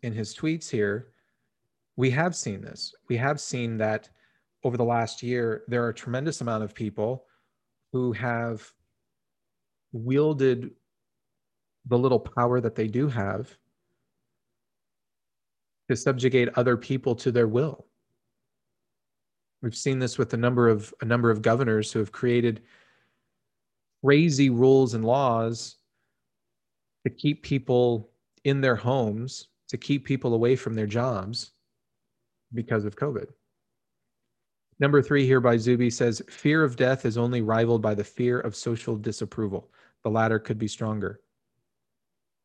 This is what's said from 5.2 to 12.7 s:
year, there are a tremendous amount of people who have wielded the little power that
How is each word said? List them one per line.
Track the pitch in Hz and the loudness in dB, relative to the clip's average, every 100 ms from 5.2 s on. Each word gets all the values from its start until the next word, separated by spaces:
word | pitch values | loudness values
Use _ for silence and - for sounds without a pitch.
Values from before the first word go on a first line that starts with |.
year, | 123 123 117 107 - | -6 -2 -2 -4 -4
there | 120 | -2
are | 117 | -2
a | |
tremendous | 113 123 127 160 - | -4 -6 -6 -4 -4
amount | 120 110 | -4 -4
of | 104 | -4
people | - 107 107 107 127 _ _ _ _ _ _ _ | -6 -8 -4 -4 -4 _ _ _ _ _ _ _
who | 127 123 | -4 -2
have | 104 123 117 117 107 - _ _ _ _ _ _ _ _ _ _ _ _ | -2 -4 -4 -4 -8 -14 _ _ _ _ _ _ _ _ _ _ _ _
wielded | 117 120 139 156 143 131 120 120 - _ _ _ _ _ _ _ _ _ _ 120 | -8 0 2 2 2 2 2 -4 -16 _ _ _ _ _ _ _ _ _ _ 0
the | 120 | 2
little | 127 117 | 4 2
power | - 123 120 123 | 0 0 2 2
that | 113 | 0